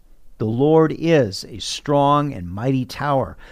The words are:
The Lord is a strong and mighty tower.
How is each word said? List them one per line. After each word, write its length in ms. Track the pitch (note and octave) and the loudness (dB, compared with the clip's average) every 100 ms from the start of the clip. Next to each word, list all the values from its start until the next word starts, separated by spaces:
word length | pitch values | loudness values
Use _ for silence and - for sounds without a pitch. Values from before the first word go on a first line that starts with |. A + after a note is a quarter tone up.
| - - - - | -20 -20 -16 -6
The 80 | A2 | -4
Lord 480 | A#2 D3 D#3+ D#3+ - | 0 4 6 4 0
is 480 | E3 D#3 G#2+ F#2 - | 2 4 2 -2 -12
a 140 | G2+ | -12
strong 720 | - - - C#3+ C#3+ D3 D3 | -10 -8 -2 2 4 2 0
and 160 | A2+ F2 | -6 -10
mighty 360 | G2 B2+ C3 B2 | -6 -2 -2 -4
tower. 520 | - C#3+ C3+ G2+ - - | -6 -2 -2 -4 -10 -20